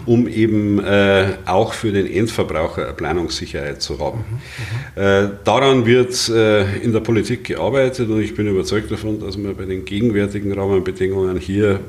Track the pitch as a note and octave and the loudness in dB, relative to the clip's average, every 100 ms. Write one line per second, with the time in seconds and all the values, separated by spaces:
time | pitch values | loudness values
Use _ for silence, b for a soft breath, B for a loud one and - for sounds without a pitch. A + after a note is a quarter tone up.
0 | A#2+ A#2 G#2+ A2 A2 G#2+ G#2 G2+ G2 G2+ | 2 2 2 2 2 2 2 0 2 4
1 | G2 G2 G2 - - F#2 A2+ - A2 G2 | 6 4 2 -2 0 2 0 -2 -2 0
2 | F#2 F2 A2+ - F2 D#2 E2 F2+ B1+ D#2 | 0 0 0 -2 -2 -2 -2 -4 -6 -6
3 | D2+ F2 D#2+ - E2 D2+ C#2+ C#2 - C#2 | -4 -2 -2 -6 -8 -6 -8 -6 -8 -6
4 | C#2+ A#2 - A#2+ - - G#2+ A#2 - - | -6 -6 -6 -10 -10 -12 -8 -8 -8 -2
5 | G2 G2 G2+ G2+ - A#2 C3+ C3 A2+ B2+ | 2 2 2 -2 0 4 4 4 6 4
6 | B2 - - A2+ A2 G#2+ G2 F#2+ A#2+ G#2+ | 2 -2 0 2 4 4 2 -2 0 0
7 | - A2 F#2+ A#2+ - - F#2 C3+ C3 B2+ | 2 0 0 -4 -6 -4 0 2 2 0
8 | A2 G#2+ G#2 - G#2 F#2+ - G#2 - G#2 | 0 0 -2 -2 0 0 0 -2 -2 -6
9 | G#2+ G#2+ F#2+ G2 G2+ F#2+ F#2+ F#2+ F#2 G2+ | -4 -6 -6 -6 -6 -6 -6 -6 -4 0
10 | A#2+ G2+ G2+ G2+ G2+ G2 G2 F#2+ F#2 F#2 | 2 2 0 -2 -4 -2 2 2 0 -2
11 | F#2+ F#2+ F#2 F2+ F2 G2 G#2 F#2+ | -2 0 0 -2 -2 2 2 2